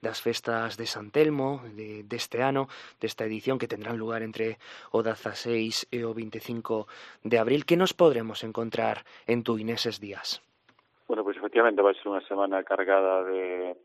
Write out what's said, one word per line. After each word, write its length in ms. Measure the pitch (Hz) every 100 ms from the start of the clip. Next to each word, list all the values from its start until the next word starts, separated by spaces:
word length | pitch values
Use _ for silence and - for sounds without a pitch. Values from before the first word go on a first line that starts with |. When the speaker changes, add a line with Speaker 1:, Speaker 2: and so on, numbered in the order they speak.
Speaker 1:
das 160 | 113 110
festas 640 | - 113 - 117 113 107
de 80 | 113
San 240 | 110 104
Telmo 480 | 139 156 147 135 139 120 107
de, 240 | 107 107 104
deste 320 | 117 - 117
ano, 240 | 131 139 135 - - _
desta 320 | 113 - 113
edición 320 | 110 127 131
que 80 | 120
tendrán 320 | 104 107 117
lugar 240 | 110 113 113
entre 320 | 110 110 110 - - -
o 160 | 113 113
dezaseis 800 | 110 113 101 - 117 113 110 -
e 80 | 123
o 160 | 117 113
veinticinco 720 | 110 110 - 117 110 113 107 - - -
de 160 | - 117
abril. 320 | 113 143 143
Que 80 | 170
nos 160 | 185
podremos 480 | - 170 123 110 107
encontrar 640 | 113 113 113 107 113 107 - - -
en 160 | 120 117
Tui 160 | 113
neses 400 | 110 117 120 107
días? 400 | 104 98 - - - _ _ _ _ _ -
Speaker 2:
Bueno, 160 | 110
pois 160 | 101 98
efectivamente 480 | 101 117 117 101 101
vai 80 | 95
ser 80 | 104
unha 160 | 98 -
semana 400 | 98 98 95 92
cargada 560 | 95 95 98 95 95 92
de, 480 | 95 92 90 90 90